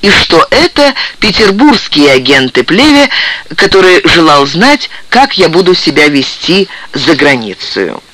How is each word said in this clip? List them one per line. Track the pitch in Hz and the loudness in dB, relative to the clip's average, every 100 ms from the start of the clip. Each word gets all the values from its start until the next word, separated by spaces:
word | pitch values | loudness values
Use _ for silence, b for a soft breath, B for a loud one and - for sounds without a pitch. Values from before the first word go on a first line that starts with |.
и | 202 | 2
что | - - 165 - | 0 2 0 2
это | 233 339 - 285 269 B B | 0 0 2 0 0 B B
петербургские | 214 190 214 196 294 233 - 147 143 | -4 0 0 2 2 2 -2 0 2
агенты | 131 131 139 131 127 | 2 2 0 0 -2
Плеве, | 123 180 302 285 285 B B B B 165 | -2 0 2 2 2 B B B B -2
который | 196 196 185 180 | 0 4 4 4
желал | 160 170 160 147 139 | 2 2 4 2 2
знать, | 147 247 294 - B B | 0 0 0 -4 B B
как | 233 269 - | 0 0 2
я | 180 | 0
буду | 165 180 180 | 2 2 0
себя | - 147 147 | 0 0 0
вести | 143 131 - - 190 196 B B | 0 -4 -8 -4 -2 -2 B B
за | 135 135 | -6 -2
границей. | 147 143 131 110 92 - - 90 50 - | 0 0 0 -4 -10 -10 -6 -6 -6 -16